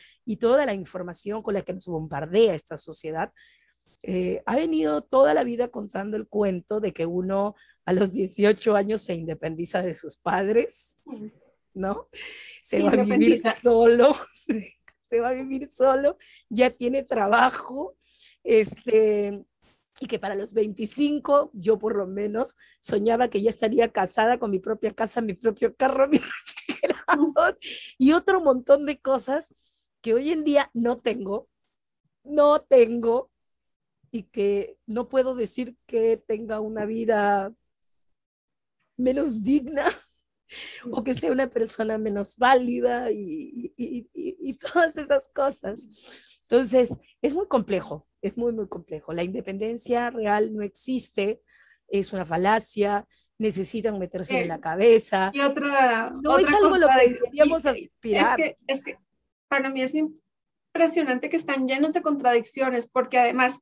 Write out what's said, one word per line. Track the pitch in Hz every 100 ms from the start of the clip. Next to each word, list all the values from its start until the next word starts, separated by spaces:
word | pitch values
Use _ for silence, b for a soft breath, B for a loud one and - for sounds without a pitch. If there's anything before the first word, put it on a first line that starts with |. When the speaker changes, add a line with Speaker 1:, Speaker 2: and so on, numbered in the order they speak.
| B B -
Speaker 1:
y | 202
toda | 233 269 269
la |
información | 196 165 185 175 170 202 220
con | 214
la | 202
que | -
nos | 180 -
bombardea | 165 160 143 151 190 226
esta | 156 - 156
sociedad, | - 151 156 160 202 _ b b b b b b
eh, | - 185 180 180 -
ha | 247
venido | 330 311 311 302
toda | - 262 285
la | 302 254
vida | 233 247
contando | 233 208 190 202 214
el | 214
cuento | 208 202 180 - 214
de | 208
que | - 165
uno | 180 185 196 202 - b b -
a |
los | 185 190
dieciocho | 202 190 - 202 214 226 208
años | 196 220
se | - 170
independiza | 165 156 160 160 170 185
de | 180
sus | 156 - -
padres, | 175 185 196 220 453 - - - -
Speaker 2:
Ujú. | 240 214 - _ _ _
Speaker 1:
¿no? | 190 190 302 - - B B B B
Se | - -
Speaker 2:
Se |
Speaker 1:
va | 202
a | -
vivir | 202
Speaker 2:
independiza. | 202 226 233 226 -
Speaker 1:
solo, | 240 226 233 240 254 285 - - -
<laughs> | 220 190 - _ _ _
se | 233
va | 240
a |
vivir | 262 269 269 -
solo, | - 262 269 285 294 B B B
ya | 220 254
tiene | - 240 269
trabajo, | 269 233 202 233 220 - - 262 370 - B B B B
este, | - 220 208 - 247 220 214 208 202 202 - _ _ _ _ -
y | 262
que | 208
para | 196 202
los | -
veinticinco, | 214 214 202 214 - 294 294 - 285 294
yo | 208 180 208
por | 214 202
lo | 185
menos, | 196 208 220 269 - b b
soñaba | - 208 214 226 247
que | 202
ya | 220
estaría | 214 220 233 233
casada | 208 185 - 220 247
con | 233
mi | 190
propia | 202 220 220
casa, | - 220 -
mi | 226
propio | 185 226 208 233 -
carro, | 262 269 277
<laughs> |
mi | 302
refrigerador, | - - - - - - - - - 294 311 285 679 - B B B B
y | 262
otro | 330 - 381
montón | 311 254 254 277 294
de | 285
cosas | 269 262 254 285 - - - - _ _
que | 226 226
hoy | 285
en | 320
día | 302 285 269
no | 233 233 240
tengo, | 247 240 196 214 - _ _ _ _ _ _ _
no | 269 294 294 302
tengo, | - 262 226 240 233 240 - _ _ _ _ _ _ _ _
y | 233
que | 185 - 202 202 - - -
no | 220 240
puedo | 262 254 247
decir | 214 - 247 - -
que | 233 226 226
tenga | - 220 226 214
una | 214 220 208
vida | 226 226 214 202 202 196 233 _ _ _ _ _ _ _ _ _ _ _ _ _ -
menos | 254 269 294 226
digna | 202 294 247 285 349
<laughs> | - - _ _ _ _ - - - 247
o | 240
que | 233
sea | 254 330
una | 262 254
persona | 247 220 - 220 220
menos | 214 202 196 -
válida | 247 262 247 240 240 240 247
y, | 214 - 311 - 240 240 -
y, |
y, | 240 247 -
y, | - - 370 269
y | -
todas | - 339 330 320
esas | 277 277 -
cosas. | - 277 - - 214 - - - - - -
Entonces, | _ 240 247 254 240 - b b
es | 294 311
muy | 381
complejo, | 262 190 190 - 151 - _
es | 196 233
muy, | 240
muy | 220 196
complejo. | - - 156 -
La | 170
independencia | 180 226 196 196 220 233 - 240 240
real | 233 208 208 220
no | 214
existe, | 202 - - 262 - - 202 220 _ b b b _
es | 202 190
una | 190 165
falacia, | 165 190 220 - 214 202 202 - b b -
necesitan | 214 180 185 226 220 202
metérselo | 180 185 180 -
en | 175
Speaker 2:
Eh, |
Speaker 1:
la | 160
cabeza. | 160 170 233 226 - 196 190
Speaker 2:
y | 277
otra, | 277 285 285 277 254 226 233 269
Speaker 1:
No | 294 370
es | 392
Speaker 2:
otra | 415
Speaker 1:
algo | 403 370
a |
lo | 302
que |
Speaker 2:
contradic-, | 262 247
Speaker 1:
deberíamos | 247 - 294 294 330
Speaker 2:
y, | 294
y |
Speaker 1:
aspirar. | 240 - _ 226 196 214 254
Speaker 2:
es | 311
que, | - -
es | 269
que | - - _ _ _ _ -
para | 277 269
mí | 269
es | 262 302
impresionante | 311 - _ _ _ _ _ 339 330 330 285 254 302
que | 330
están | 302 269 262
llenos | 269 311
de | 339
contradicciones, | 320 285 254 240 226 269 262 247 233
porque | 254 254 254
además | 240 247 254 277